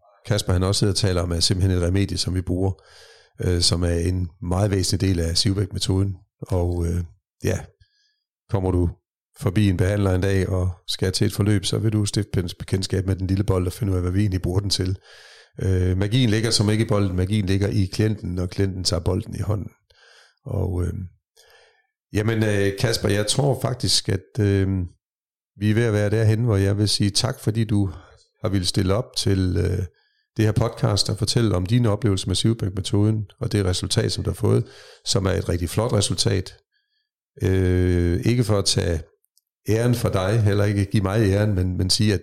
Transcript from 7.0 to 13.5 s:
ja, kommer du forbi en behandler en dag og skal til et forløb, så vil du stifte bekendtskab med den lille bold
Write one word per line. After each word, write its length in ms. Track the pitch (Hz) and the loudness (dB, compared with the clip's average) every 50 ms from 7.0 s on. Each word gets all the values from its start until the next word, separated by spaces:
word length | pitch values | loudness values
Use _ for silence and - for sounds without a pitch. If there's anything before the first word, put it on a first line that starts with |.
| 85 80 - _ _ _ _ _ - | -4 -6 -10 _ _ _ _ _ -4
ja, 160 | 95 95 - - - _ _ - _ _ _ _ _ _ _ _ _ _ _ _ _ | -2 -2 -2 -6 -12 _ _ -20 _ _ _ _ _ _ _ _ _ _ _ _ _
kommer 220 | - 98 92 95 | -4 -2 0 0
du 180 | 85 87 90 85 80 - _ _ _ _ _ _ _ - | 2 2 0 0 -2 -6 _ _ _ _ _ _ _ -4
forbi 300 | - 101 87 107 107 101 | -4 0 2 4 4 4
en 80 | 92 - | 4 2
behandler 340 | 90 92 104 104 101 95 92 | 2 0 2 2 2 2 2
en 60 | 92 | 2
dag 280 | 95 98 98 95 92 - | 2 2 2 0 0 0
og 200 | 95 92 90 90 87 - _ - | 0 0 0 -2 -4 -6 _ -8
skal 240 | - - 98 95 | -6 -2 -2 -2
til 160 | 92 - 107 98 | 0 0 0 0
et 60 | - | 0
forløb, 320 | - 101 101 107 98 90 | 0 0 2 2 0 0
så 120 | - - 107 | -2 -2 0
vil 160 | 101 110 107 | -2 0 0
du 120 | 107 104 | 0 -2
stifte 500 | 101 - 113 101 - - 98 87 90 - - | 0 -2 -4 -4 -2 -2 -2 -2 -2 -8 -10
bekendtskab 460 | - - - 95 92 - - 95 90 | -6 -4 -4 -4 -2 -2 -4 -2 0
med 100 | 92 95 | -2 -2
den 120 | 85 95 87 | -2 -2 -2
lille 160 | 95 95 - | 0 0 0
bold 240 | - | 0